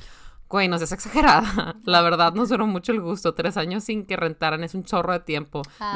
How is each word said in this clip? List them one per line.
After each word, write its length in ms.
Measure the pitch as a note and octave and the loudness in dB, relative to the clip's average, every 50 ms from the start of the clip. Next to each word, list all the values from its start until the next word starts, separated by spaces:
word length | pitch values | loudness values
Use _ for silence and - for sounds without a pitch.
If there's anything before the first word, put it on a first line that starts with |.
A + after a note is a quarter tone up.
| - - - - - - - - - - | -20 -20 -20 -18 -20 -20 -20 -20 -14 -2
Güey, 200 | - G3+ F#3+ F3+ | 0 2 2 2
no 100 | F3+ E3+ | 2 0
seas 140 | E3 D3+ | -2 -4
exagerada. 840 | F#3 - - - - D4+ D#4 D4 C#3+ D#3 A3+ G#3 G3 G3 D#3+ E3 D#3+ - | -6 -6 -8 -2 2 4 6 6 6 6 4 2 -2 -2 -4 -4 -8 -8
<laughs> 40 | - | -2
La 180 | - F3+ E3+ | 2 4 6
verdad, 300 | E3+ E3+ F3 E3 E3+ E3+ E3+ | 6 4 4 4 4 2 4
nos 140 | G#3 A#3+ G3+ | 0 0 0
duró 160 | B3+ G3+ A3 | 0 0 0
mucho 260 | G#3+ F#3+ F3+ - - | 0 -2 -2 -2 -2
el 80 | A3+ G#3+ | -2 -2
gusto. 340 | F3 E3 F3 G3 - E3+ D#3+ | -2 -4 -6 -2 -2 -2 -2
Tres 220 | - E3 G#3 G3+ | 0 -4 -2 -2
años 280 | G#3 D#3+ E3+ F#3 G#3+ G#3 | -2 -4 -4 -4 -6 -4
sin 220 | - A3 G#3+ F#3+ | -4 -6 -6 -4
que 100 | - F#3+ | -6 -4
rentaran 460 | - E3+ D#3+ D#3 - E3 D#3 D#3 D#3+ E3+ | -2 -2 -4 -2 -2 -2 -2 -2 -2 -6
es 100 | E3 - | -8 -8
un 100 | F#3+ F3 | -10 -6
chorro 280 | - - F#3 E3+ F3 | -2 -2 -2 0 0
de 80 | F3+ F3 | -2 -2
tiempo. 420 | - - D3+ D3 D3 - - D3+ | -2 -4 -4 -6 -6 -6 -8 -8
De 220 | C#3 - - - G#3+ G#3 G3+ | -8 -10 -12 -10 -8 -4 0